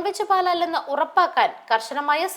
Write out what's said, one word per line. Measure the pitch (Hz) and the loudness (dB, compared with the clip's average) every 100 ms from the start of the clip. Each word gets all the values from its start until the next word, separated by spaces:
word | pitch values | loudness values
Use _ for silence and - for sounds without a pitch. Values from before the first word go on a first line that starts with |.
| 370 | 0
വെജ് | 392 415 | -2 0
പാലല്ലെന്ന് | 381 359 349 339 330 - | 2 2 0 0 -2 -4
ഉറപ്പാക്കാൻ | 277 302 - 233 262 214 - - | -2 0 2 2 4 2 0 -2
കർശനമായ | 226 226 277 285 294 370 | -2 -2 -6 -2 0 -2